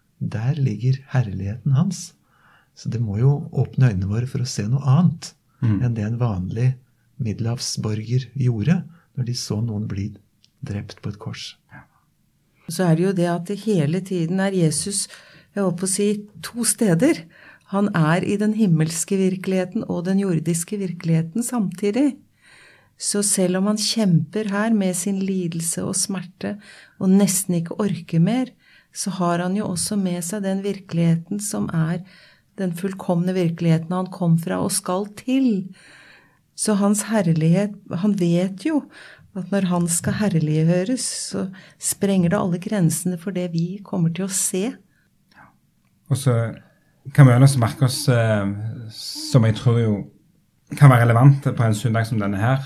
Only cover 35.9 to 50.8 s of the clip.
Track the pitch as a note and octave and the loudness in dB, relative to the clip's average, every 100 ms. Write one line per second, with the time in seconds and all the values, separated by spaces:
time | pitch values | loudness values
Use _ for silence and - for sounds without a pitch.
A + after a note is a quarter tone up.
35.9 | - - - _ _ _ - - G3+ G3+ | -20 -20 -20 _ _ _ -6 0 2 2
36.9 | G#3 G#3 A3 E3+ E3 D#3+ F3+ G#3 - - | 0 0 0 2 2 4 4 0 -6 -10
37.9 | E3+ G#3+ F#3+ F3 E3+ F#3+ F#3+ D#4 D4+ - | -2 0 2 2 2 0 -4 -2 -2 -4
38.9 | - - - - G3 F3 G3+ F#3 F3 F3 | -20 -20 -20 -14 -10 -4 0 0 0 0
39.9 | E3+ - G3 G#3 D#3+ D3+ D#3 D#3+ F3+ F#3+ | -2 -2 0 0 0 2 2 2 2 0
40.9 | B3+ - - - F#3+ F#3+ - - - - | -2 -4 -8 -8 -6 -8 -10 -20 -8 -6
41.9 | - G3 F#3+ F3 G3+ G3+ F3 - G#3+ E3 | -2 2 2 2 2 0 -2 -2 0 0
42.9 | - F3+ F3 G3+ F3+ F3+ E3 F3 G3+ G3 | 0 -4 -4 -6 -6 -4 -2 -4 -6 -6
43.9 | F#3+ E3 E3 F#3+ F#3+ - F#3 A3 - _ | -2 -2 -2 -4 -4 -2 -2 -4 -6 _
44.9 | _ _ _ _ - - _ _ _ _ | _ _ _ _ -20 -20 _ _ _ _
45.9 | _ - C#3 C3 A#2 A2+ - - _ _ | _ -4 -2 0 0 -2 -8 -18 _ _
46.9 | _ - - C3 A#2+ C#3 C3+ A2 - B2+ | _ -2 8 8 10 6 6 0 2 0
47.9 | - - A#2+ A2+ G#2 G2 G2+ A2+ A2+ A2+ | 0 2 2 4 2 0 -4 -8 -10 -14
48.9 | - - D4+ D#4 B2+ A2 G#2+ B2+ A#2 A2+ | -14 -14 -12 2 4 4 2 2 2 2
49.9 | G2+ - _ _ _ _ _ - - | 0 -4 _ _ _ _ _ -8 6